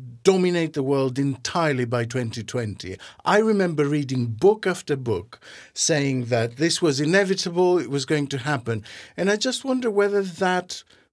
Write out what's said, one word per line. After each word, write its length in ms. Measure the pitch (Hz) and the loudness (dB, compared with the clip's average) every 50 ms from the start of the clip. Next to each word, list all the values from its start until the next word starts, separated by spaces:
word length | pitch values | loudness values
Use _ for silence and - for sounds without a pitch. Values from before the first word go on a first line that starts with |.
| 127 123 120 120 - | -12 -14 -14 -2 2
dominate 500 | 190 196 190 180 180 175 170 165 156 156 | 4 4 4 4 2 2 0 0 -2 -2
the 100 | 151 135 | -2 0
world 360 | 135 143 139 135 131 123 135 | 2 2 2 2 0 0 0
entirely 640 | 139 139 131 - - - - 180 165 156 143 127 123 | -2 -2 -2 -4 -6 -4 0 2 2 2 2 0 0
by 220 | 117 120 120 117 | 0 0 -2 -2
twenty 360 | 117 - 127 123 113 - 120 107 | -2 -2 -4 -4 -4 -6 -8 -8
twenty. 540 | - - 127 117 104 95 - - 90 92 - - - - - - | -6 -6 -4 -4 -6 -6 -10 -10 -12 -12 -14 -14 -20 -18 -6 0
I 120 | - 180 208 | 2 4 4
remember 460 | 220 220 220 196 190 175 160 147 147 | 4 4 4 2 2 0 0 0 0
reading 420 | 143 147 151 143 127 131 127 120 | 0 0 0 -2 -2 -2 -2 -2
book 400 | 117 110 107 151 196 214 214 - | -2 0 4 4 4 4 4 0
after 300 | 190 175 175 - - 151 | -4 -4 -4 -4 -4 -4
book 420 | 135 131 120 107 92 92 - - - - - - - - - - | -4 -2 -2 -2 -2 -4 -8 -16 -20 -20 -20 -20 -20 -20 -12 -6
saying 520 | - - - 160 147 139 139 135 131 120 | -2 0 2 2 2 2 0 0 -2 -2
that 300 | 113 127 117 113 120 120 | 0 0 2 0 0 -2
this 240 | 127 156 165 - - | 0 0 0 0 2
was 180 | 180 160 139 131 | 2 2 2 2
inevitable, 800 | 151 147 175 196 202 185 190 185 - 185 170 175 185 180 180 175 | 2 2 4 4 4 2 0 -2 -4 -2 0 2 4 4 4 2
it 120 | 131 110 | 0 -2
was 160 | 139 143 131 | -4 -4 -2
going 220 | - 160 151 143 135 | -2 -2 -2 -2 -2
to 100 | - 135 | -6 -6
happen. 460 | 117 147 147 131 113 117 113 107 101 - - - - - - - | -4 -2 -2 -2 -2 -4 -6 -6 -6 -10 -18 -20 -20 -14 -6 -2
And 120 | 175 196 | 0 0
I 60 | 208 | 0
just 280 | 208 214 262 - - - | 0 0 -2 -4 -4 -2
wonder 260 | 269 262 262 247 240 | -2 -2 -2 -2 0
whether 320 | 202 202 202 202 202 202 196 | 2 2 2 2 2 0 -2
that 600 | 190 170 156 196 185 180 180 180 - - - - _ _ _ _ _ | -2 -2 -2 0 0 0 0 -2 -6 -10 -16 -16 _ _ _ _ _